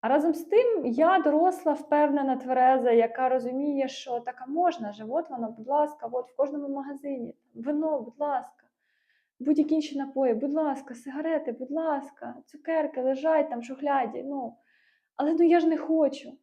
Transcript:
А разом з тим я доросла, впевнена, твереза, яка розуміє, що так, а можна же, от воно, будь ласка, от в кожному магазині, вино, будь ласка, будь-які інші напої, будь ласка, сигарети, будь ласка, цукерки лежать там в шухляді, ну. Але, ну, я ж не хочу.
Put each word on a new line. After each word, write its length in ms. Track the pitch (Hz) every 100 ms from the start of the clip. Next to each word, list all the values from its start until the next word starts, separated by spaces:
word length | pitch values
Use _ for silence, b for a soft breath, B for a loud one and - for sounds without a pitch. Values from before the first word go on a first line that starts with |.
А 80 | 226
разом 260 | 285 320
з 100 | 320
тим 420 | - 440 494 427 247
я 320 | 233 320 381
доросла, 540 | 311 302 349 370 320
впевнена, 640 | 302 - 294 294 277 269 262
твереза, 540 | 254 254 254 262 240
яка 380 | 233 226 226 262
розуміє, 600 | 254 233 254 294 277 269
що 320 | 277 - 240
так, 220 | 240 247 254
а 0 |
можна 460 | 302 359 - 214
же, 120 | 208 214
от 220 | 277 320
воно, 240 | 254 226 226
будь 100 | 220
ласка, 400 | 294 302 294 233
от 180 | 247 240
в 60 | -
кожному 320 | 285 285 285
магазині, 680 | 277 277 277 285 269 233 - _
вино, 460 | 226 233 294 311 294
будь 200 | 226 262
ласка, 440 | 294 269 - _ _ _ _ _ _ _ _ _
будь-які 340 | 254 302 302
інші 240 | 320 302 277
напої, 360 | 269 262 262
будь 200 | 220 277
ласка, 400 | 294 302 269 -
сигарети, 580 | 240 277 269 311 311 294
будь 180 | 247 254
ласка, 640 | 294 320 285 156 _ - - _
цукерки 560 | 294 - 330 302 262
лежать 480 | 254 269 302 320 302
там 100 | 233
в 40 |
шухляді, 580 | 233 269 285 277 233 -
ну. 340 | 262 277 240 - _ _ _ _ _ -
Але, 180 | 285
ну, 100 | 320
я 160 | 339 339
ж 60 | 320
не 100 | 320
хочу. 640 | - 320 285 277 - -